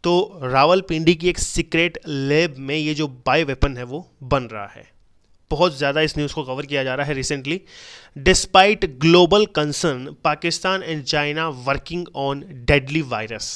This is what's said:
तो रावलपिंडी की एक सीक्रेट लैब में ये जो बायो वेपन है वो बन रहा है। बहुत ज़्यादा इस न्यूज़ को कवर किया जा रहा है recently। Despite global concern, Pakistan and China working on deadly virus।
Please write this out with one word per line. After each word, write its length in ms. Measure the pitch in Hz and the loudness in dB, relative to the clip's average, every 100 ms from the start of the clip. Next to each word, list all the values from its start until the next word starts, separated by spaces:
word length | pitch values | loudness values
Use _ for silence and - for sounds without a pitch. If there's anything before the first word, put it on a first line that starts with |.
तो 360 | 175 175 - 175 | 2 2 0 -4
रावलपिंडी 720 | 131 131 151 185 190 160 165 | -6 0 2 2 0 0 2
की 140 | 170 175 | 2 0
एक 100 | - | -2
सीक्रेट 600 | - - 165 165 170 165 160 | -4 -4 -2 0 0 -4 -8
लैब 460 | 143 135 151 170 135 | -4 0 2 0 -4
में 160 | 135 151 | -6 -4
ये 160 | 151 | -2
जो 120 | 151 151 127 131 | -2 -4 -4 0
बायो 200 | 147 151 | 2 2
वेपन 300 | 131 139 123 | 0 -2 -2
है 80 | |
वो 140 | 123 143 180 _ | -10 -12 -14 _
बन 180 | 127 139 | -2 -2
रहा 240 | 120 107 101 | -2 -10 -12
है। 180 | 107 - _ _ _ _ _ _ | -16 -20 _ _ _ _ _ _
बहुत 260 | 147 180 139 | 0 0 2
ज़्यादा 220 | 143 143 | -2 0
इस 160 | 156 156 | 0 0
न्यूज़ 160 | 147 | -4
को 100 | - | -6
कवर 220 | 131 131 143 | -8 -8 -4
किया 180 | 143 | -4
जा 100 | 131 | -2
रहा 120 | 131 139 | -4 -4
है 80 | |
recently। 440 | 139 127 143 135 180 - - - - - - | -4 -4 -6 -4 -6 -8 -20 -20 -20 -20 -2
Despite 680 | 139 185 - 190 196 214 180 127 | 2 2 6 6 6 4 -2 2
global 480 | 156 170 175 202 214 - | 6 8 8 6 4 0
concern, 480 | 151 143 175 131 135 - 160 | -2 0 -2 -2 -8 -4 -4
Pakistan 600 | 151 170 165 190 190 175 | -2 -4 -4 -2 -4 -4
and 180 | 156 131 | -8 -2
China 420 | 151 147 151 165 127 127 | -2 -2 -4 -6 -6 -4
working 400 | 135 - 170 175 135 | -4 -4 -8 -8 -6
on 260 | 139 139 170 135 120 | -4 -4 -8 -10 2
deadly 320 | 143 131 156 135 | 2 2 -4 -4
virus। 420 | 113 110 110 - | -6 -6 -10 -10